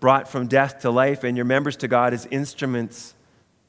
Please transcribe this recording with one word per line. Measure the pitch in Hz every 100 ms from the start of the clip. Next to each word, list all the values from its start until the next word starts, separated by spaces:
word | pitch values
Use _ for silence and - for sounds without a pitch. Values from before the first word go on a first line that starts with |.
brought | 127 135 135
from | 139 123
death | 135 139 -
to | 127
life, | 120 135 139
and | 127 123
your | 120
members | 135 147 139
to | 127
God | 123 123
as | 120 -
instruments | 135 139 - 135 123 117 - - - _ _ _ _